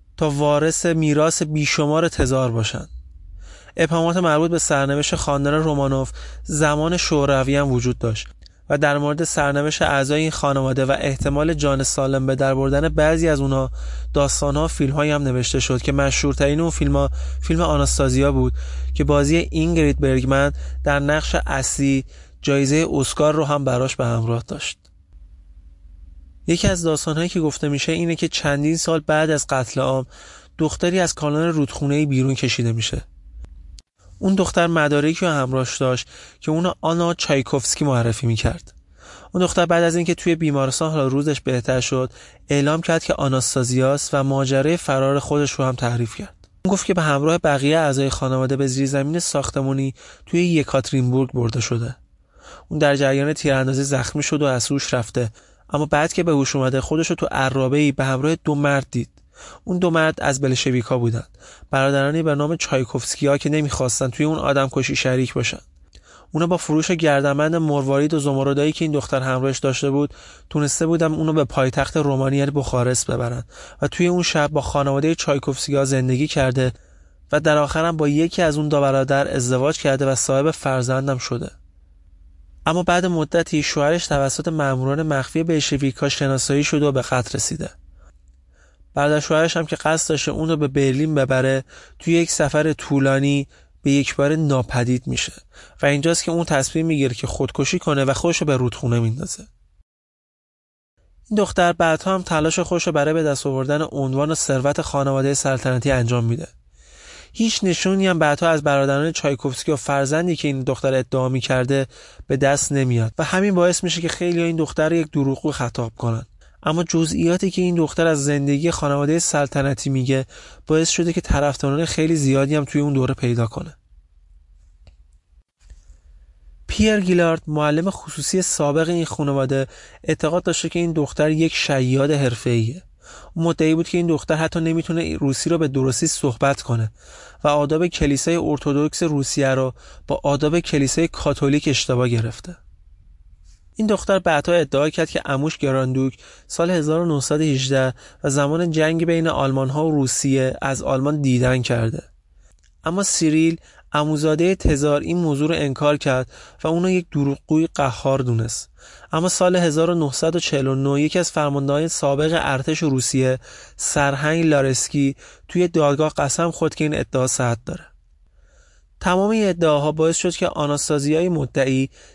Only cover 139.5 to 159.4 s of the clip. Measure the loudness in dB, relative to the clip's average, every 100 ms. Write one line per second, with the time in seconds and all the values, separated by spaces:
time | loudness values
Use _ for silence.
139.5 | 2 -2 -4 -18 -14 -6 -2 0 0 2
140.5 | 0 0 0 0 0 -2 -2 -2 0 2
141.5 | 2 2 0 0 0 2 0 -2 -8 -16
142.5 | -18 -20 -20 -20 -20 -20 -20 -20 -20 -20
143.5 | -20 -14 -4 0 0 2 2 2 0 2
144.5 | 2 2 2 0 0 -2 -4 -4 -2 -2
145.5 | -2 0 0 0 0 -2 -4 -20 -20 -10
146.5 | -2 0 0 2 0 2 0 0 0 2
147.5 | 0 2 0 0 -2 -14 -6 -2 0 0
148.5 | 0 0 2 2 2 0 0 0 0 0
149.5 | 0 0 0 0 2 0 0 0 2 0
150.5 | -2 -4 -4 -2 -2 0 0 2 2 2
151.5 | 0 0 -2 -2 -4 -12 _ _ _ _
152.5 | _ _ _ -6 -2 -2 0 2 4 2
153.5 | 0 -8 -20 -6 -2 0 0 2 2 2
154.5 | 2 0 2 2 0 0 0 0 0 0
155.5 | 0 -2 0 0 2 0 -2 -4 -12 -20
156.5 | -6 -2 0 0 0 -2 -2 0 -2 0
157.5 | 0 2 0 -2 -2 -2 0 0 -2 -2
158.5 | -6 -12 _ -20 -20 -6 -2 0 2